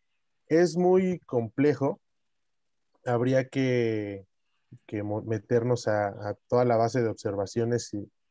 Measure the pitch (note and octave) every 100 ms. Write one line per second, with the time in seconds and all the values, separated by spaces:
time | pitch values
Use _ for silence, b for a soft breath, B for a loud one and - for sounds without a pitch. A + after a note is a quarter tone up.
0 | _ _ _ _ _ D#3+ F3 E3 F3+ F#3
1 | F#3 F3 - B2 A2+ - D3 C#3 C3+ -
2 | _ _ _ _ _ _ _ _ _ _
3 | - B2 B2 C3 C3 C#3 C3 B2 A#2 G#2+
4 | G2+ G2 F#2+ _ _ _ _ B2 - G#2+
5 | G#2 G#2+ A2+ A2 - A#2+ A#2 A#2+ A#2 G#2+
6 | G2+ G#2 G#2 G2+ _ B2 B2 A2+ A#2 B2+
7 | A2+ G#2 A2 G2 G2 A#2 A#2 A#2 - G#2
8 | G2+ _ _